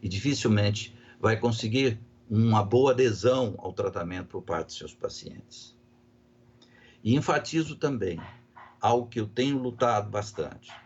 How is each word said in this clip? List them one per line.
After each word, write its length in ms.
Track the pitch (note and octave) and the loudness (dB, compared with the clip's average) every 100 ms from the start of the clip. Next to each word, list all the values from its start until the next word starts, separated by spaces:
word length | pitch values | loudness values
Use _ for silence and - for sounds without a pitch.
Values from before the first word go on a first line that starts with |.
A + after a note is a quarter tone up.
e 80 | F#2+ | -4
dificilmente 840 | G2 C#3+ C3+ A#2+ G#2+ G#2 G#2 - - - - | -2 -2 0 2 4 2 0 -6 -16 -20 -4
vai 180 | G#2+ A2 | 0 0
conseguir 640 | A#2+ A2+ A2+ A#2+ C3+ A2 - _ _ | 0 0 -2 2 0 0 -10 _ _
uma 340 | G#2+ A2+ A2 | 2 4 4
boa 280 | G2 A#2+ C3+ | 4 4 6
adesão 640 | B2 B2+ G2+ G#2+ C3 A#2+ F#2 | 6 4 4 2 2 0 -4
ao 160 | F#2+ | -10
tratamento 560 | F2+ G2 F#2+ E2+ F2+ F2+ | -4 -4 -4 -8 -8 -10
por 120 | F#2+ | -12
parte 280 | F2+ E2 D#2+ | -6 -6 -6
de 60 | - | -10
seus 180 | - | -14
pacientes. 800 | - - - D2+ - - - - _ _ _ _ _ _ _ _ _ _ - - _ | -8 -8 -8 -14 -18 -20 -20 -20 _ _ _ _ _ _ _ _ _ _ -20 -20 _
E 120 | A2 C3 | 2 2
enfatizo 600 | - D3+ - D#3+ D#3 D3+ | 2 0 0 -2 -2 -4
também 440 | D3 C3 F#2+ E2 E2+ - _ - - _ | -4 -2 -4 -6 -12 -20 _ -20 -20 _
algo 280 | G#2+ A#2+ A#2 | 2 2 0
que 120 | A#2 | -4
eu 80 | G#2 | -4
tenho 300 | - C3 C#3 | -2 0 0
lutado 520 | B2+ A#2 B2 G#2+ G2+ | -4 0 2 2 0
bastante 640 | G#2 G2+ - D2 - - - | -6 -6 -8 -8 -10 -18 -20